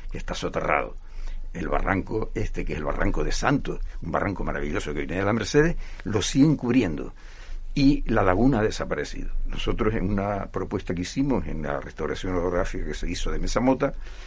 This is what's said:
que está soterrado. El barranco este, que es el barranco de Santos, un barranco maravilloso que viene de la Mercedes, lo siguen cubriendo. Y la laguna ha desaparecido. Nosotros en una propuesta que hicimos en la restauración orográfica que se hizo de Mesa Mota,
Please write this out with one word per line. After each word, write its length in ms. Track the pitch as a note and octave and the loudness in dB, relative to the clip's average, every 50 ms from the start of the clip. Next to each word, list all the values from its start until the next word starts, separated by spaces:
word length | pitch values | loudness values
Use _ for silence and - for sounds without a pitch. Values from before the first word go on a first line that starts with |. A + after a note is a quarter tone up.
| - - | -8 -8
que 80 | - - | -6 -6
está 160 | - - E2+ | -6 -6 -6
soterrado. 640 | - - E2 - E2+ D#2 D#2+ D#2 C#2+ A#1+ G#1+ - - - - - - - - - - - - - | -4 -4 -4 -4 -2 0 2 2 2 2 -2 -6 -10 -12 -10 -8 -6 -6 -6 -4 -6 -6 -6 -6
El 160 | - - C#2+ | -6 -2 0
barranco 640 | C#2 - - - F#2+ F#2+ - - - A2 A2 - - | 0 2 2 4 2 2 2 0 -2 -2 -2 -2 -2
este, 300 | A2 G#2 - - - D#2+ | -2 -2 0 -2 -2 -4
que 80 | E2 D#2 | -4 -4
es 40 | D#2 | -2
el 60 | D2+ | -2
barranco 380 | C#2+ C#2+ C#2+ D2+ - - D#2 D2+ | -2 0 2 2 2 2 2 2
de 80 | D2 C#2+ | 0 0
Santos, 480 | - - A#2+ D3 - - - - - - - - - - | 2 2 2 2 2 2 -2 -2 -4 -4 -6 -6 -6 -4
un 100 | - - | -2 0
barranco 320 | - - G2 F#2+ - D2+ | 0 0 0 -2 -2 -2
maravilloso 480 | D2+ C#2+ D2 C#2+ D2 D2+ G#2 - D#2 D2 | -2 -2 -2 -2 -2 -2 -2 -4 -4 -4
que 80 | D2 | -4
viene 160 | D2 - E2 | -4 -2 -2
de 80 | F#2 G2 | 0 0
la 80 | G2 A2+ | 2 0
Mercedes, 440 | A2+ G#2+ - - D3 D#3 E3 E3+ - - - - - - | 0 -2 2 4 4 4 4 2 0 -4 -6 -8 -8 -6
lo 180 | F#2+ G2+ G#2+ - | -2 -2 0 0
siguen 340 | - - C#3 C3+ D#3+ D3 | 2 4 6 6 6 6
cubriendo. 560 | - - A#2 A#2 C3 A2+ F2 D2+ C#2 B1+ B1 - - - - - - - - - - - - - | 4 2 2 4 4 4 2 0 -4 -6 -8 -10 -12 -16 -16 -16 -14 -10 -8 -8 -8 -6 -4 0
Y 280 | - C#3 C3+ - - - - | 4 6 6 6 6 2 2
la 120 | A2+ A2 G2+ | 2 4 4
laguna 360 | F#2+ F2+ G2 A#2+ C3+ C#3+ G#2+ | 6 6 6 6 6 6 4
ha 20 | A2 | 2
desaparecido. 680 | G#2 - - D#2 C2+ - D2 D2 - - - - - - - - | 0 0 -2 -2 -2 -2 -2 -4 -4 -6 -6 -4 -2 0 0 0
Nosotros 480 | - - - - - - E2+ A#2 G#2+ A2 | 0 0 0 0 0 0 2 2 2 2
en 160 | A2+ F#2 G2 | 2 2 2
una 360 | G#2 G2+ G2 G2+ G#2 G2 F#2 | 2 2 0 0 0 -2 -4
propuesta 480 | - - F#2+ F#2+ F#2 G#2+ F#2+ - - F#2+ | -4 -4 -4 -4 -2 -2 -4 -2 -2 -4
que 80 | E2+ F2+ | -4 -4
hicimos 440 | - - C3 C3+ C#3+ B2+ G2 D2+ | -4 -2 0 0 2 2 0 0
en 160 | C#2+ D#2 D#2 D2+ | -2 -2 -2 -2
la 160 | D2 C#2+ C#2 | -2 -2 -4
restauración 540 | - C#2+ - - D#2+ D2 C#2+ - - F#2+ F2+ | -4 -8 -8 -6 -4 -4 -4 -4 -2 -2 -2
orográfica 500 | F2 E2 F#2 F2 F2 E2+ - - - E2 | 0 0 2 2 2 0 0 -2 -2 -4
que 100 | D#2+ D2 | -4 -4
se 140 | - - E2 | -4 -4 -4
hizo 220 | F2+ - - E2+ | -2 -2 -2 0
de 80 | D#2 D2+ | 0 0
Mesa 220 | C#2+ - - - | 0 0 2 2
Mota, 320 | A#2+ C3 C3 B2+ C#3 C3+ - - - - - - - | 4 4 4 2 2 -2 -2 -4 -8 -10 -10 -12 -14